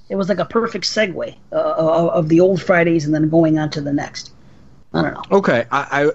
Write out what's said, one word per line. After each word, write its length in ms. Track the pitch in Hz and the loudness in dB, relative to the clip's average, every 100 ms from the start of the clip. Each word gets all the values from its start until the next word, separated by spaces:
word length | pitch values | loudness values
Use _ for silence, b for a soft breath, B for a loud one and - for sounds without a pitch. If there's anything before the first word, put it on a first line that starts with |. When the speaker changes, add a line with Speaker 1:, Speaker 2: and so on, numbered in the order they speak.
| - | -8
Speaker 1:
It 60 | 196 | -4
was 120 | 190 | -2
like 120 | 180 | -2
a 60 | 165 | -2
perfect 400 | 233 226 202 - | -2 -2 -4 -4
segue, 500 | 220 214 147 117 - - | -2 -2 -4 -10 -12 -8
uh, 40 | 156 | -4
of, 540 | 160 156 160 165 170 | -2 0 0 2 2
of 200 | - 156 | 0 2
the 100 | 165 | 4
old 200 | 185 185 | 4 2
Fridays 420 | - 175 170 165 147 | 2 2 4 2 0
and 80 | |
then 160 | 156 156 | 0 2
going 300 | 165 160 156 | 4 4 2
on 100 | 151 | -2
to 120 | 147 | -6
the 120 | 143 | -4
next. 380 | 143 - - - - b b b - - | -4 -4 -12 -18 -20 b b b -20 -8
I 120 | - | -4
don't 100 | 151 | -4
know. 240 | - - 196 | -6 0 0
Speaker 2:
Okay, 280 | 180 123 117 | 2 0 0
I, 380 | 139 139 139 147 | -4 -2 0 0